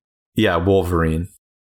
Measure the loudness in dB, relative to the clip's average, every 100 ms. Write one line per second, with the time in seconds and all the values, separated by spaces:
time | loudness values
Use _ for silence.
0 | _ _ _ -2 0 0 2 2 2 0
1 | 0 -2 -6 _ _ _